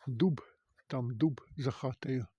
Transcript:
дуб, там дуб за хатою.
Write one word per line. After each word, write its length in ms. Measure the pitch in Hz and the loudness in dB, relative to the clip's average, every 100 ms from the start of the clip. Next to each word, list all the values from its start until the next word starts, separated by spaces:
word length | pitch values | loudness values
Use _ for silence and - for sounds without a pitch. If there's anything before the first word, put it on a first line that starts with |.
| - | -6
дуб, 340 | 120 185 147 - _ _ _ - | 2 4 2 -6 _ _ _ -6
там 300 | 139 120 110 | -4 -2 2
дуб 240 | 156 131 - - | 2 0 -10 -4
за 140 | 131 | -2
хатою. 560 | - 131 123 - 131 107 | 0 -4 -4 -2 -2 -2